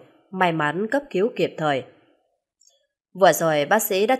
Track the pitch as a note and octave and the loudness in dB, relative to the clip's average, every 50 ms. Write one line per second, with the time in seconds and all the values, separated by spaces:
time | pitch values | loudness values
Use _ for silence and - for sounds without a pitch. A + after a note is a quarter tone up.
0 | - - _ _ _ _ G3 F#3 F#3 F3 E3 D#3+ D3+ D3 D3 F3+ G#3+ A3 - C#4 | -12 -20 _ _ _ _ -2 0 0 0 2 0 -2 -2 -2 -4 -4 -4 -4 -4
1 | C#4+ - - F3+ G3+ B3 B3 - E3+ - - - D#3+ D3+ C#3+ C3 - - - _ | -4 -4 -2 -2 -2 -2 -2 -2 -4 -4 -4 -4 -2 -2 -2 -2 -6 -10 -16 _
2 | _ _ _ _ _ _ _ _ _ _ _ _ _ _ _ _ _ _ _ _ | _ _ _ _ _ _ _ _ _ _ _ _ _ _ _ _ _ _ _ _
3 | _ _ - F3+ F#3+ F3 D#3 - E3+ D#3+ D#3 D3 C#3+ D3 G3 A3 - - G3 F#3+ | _ _ 0 4 4 4 4 4 2 0 2 0 2 2 0 0 0 0 0 0
4 | G#3 A3 C4 | 0 0 0